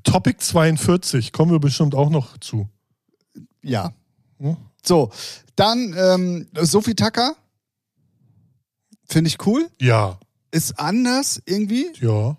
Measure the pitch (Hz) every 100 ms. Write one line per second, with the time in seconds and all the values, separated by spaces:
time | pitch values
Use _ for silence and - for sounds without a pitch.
0 | - 214 - - - 170 160 156 - 175
1 | - 131 110 - 160 165 143 131 151 139
2 | 147 156 131 - - 107 101 _ _ _
3 | _ _ _ - - _ 143 113 165 -
4 | _ _ _ - 139 165 - _ - 175
5 | 113 - - - _ - 214 240 233 170
6 | 185 185 180 175 - 156 165 202 220 208
7 | 214 233 254 311 _ _ _ _ _ _
8 | _ _ _ _ _ _ _ _ _ _
9 | - 160 165 - 190 247 330 - 127 113
10 | 98 92 _ _ - 160 - - 151 220
11 | 247 262 277 - - 196 208 240 339 311
12 | 117 107 113